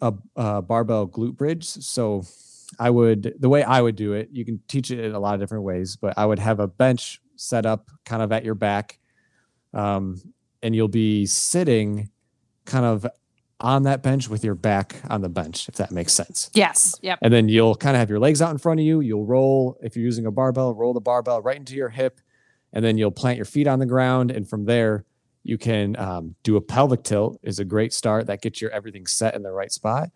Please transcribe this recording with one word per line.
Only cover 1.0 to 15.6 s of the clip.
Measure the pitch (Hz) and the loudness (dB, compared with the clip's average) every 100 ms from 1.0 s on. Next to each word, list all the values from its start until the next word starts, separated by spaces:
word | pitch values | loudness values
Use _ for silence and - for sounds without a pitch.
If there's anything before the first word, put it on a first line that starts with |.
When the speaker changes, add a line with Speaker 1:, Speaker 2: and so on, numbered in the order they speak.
| 92 | -2
Speaker 1:
glute | 110 120 131 | -4 -6 -4
bridge. | 147 165 160 | -4 -4 -8
So | - - - 110 101 87 - - - - - | -12 -8 -4 -2 -2 -6 -16 -20 -20 -20 -2
I | 120 | 2
would, | 120 117 107 117 - | 4 4 4 -2 0
the | 131 | 4
way | 143 | 4
I | 120 131 | 4 4
would | 120 107 | 2 0
do | 104 | -4
it, | 104 110 | -4 -6
you | 135 117 | -10 -8
can | 110 - | -10 -6
teach | 139 131 | -6 -4
it | 123 | -6
in | 113 104 | -6 -4
a | |
lot | 101 | -2
of | 101 | -2
different | 98 110 | -4 -6
ways, | 98 90 92 - | -4 -4 -6 -6
but | 101 - | -4 0
I | 107 | 2
would | 101 | 2
have | 107 104 | 0 0
a | 101 | -2
bench | - 131 123 - - _ - | 2 2 2 -4 -16 _ -16
set | - 120 110 | -4 -2 0
up | 110 - - - | -2 -6 -20 -8
kind | 113 | -4
of | 107 | -2
at | 113 110 | -2 -2
your | 101 | -2
back. | 104 101 104 - _ _ _ _ _ _ _ | 0 0 -4 -14 _ _ _ _ _ _ _
Um, | 107 104 98 95 92 - _ _ _ | -4 -2 0 -4 -8 -14 _ _ _
and | 113 113 | -2 0
you'll | 107 | 2
be | 113 110 104 98 | 2 2 2 0
sitting | - - 175 170 113 104 104 104 _ _ _ _ _ - | -2 0 0 2 2 2 -4 -8 _ _ _ _ _ -4
kind | 135 120 | 0 2
of | 107 117 - _ _ _ - | 0 -4 -10 _ _ _ -4
on | 120 135 | 0 2
that | 139 135 | 2 2
bench | 160 135 117 | 0 0 -2
with | 107 | -4
your | 110 92 | -4 0
back | 110 98 92 - - | 0 0 -2 -8 -6
on | 107 | -4
the | 92 | -4
bench, | 87 80 85 | -6 -8 -10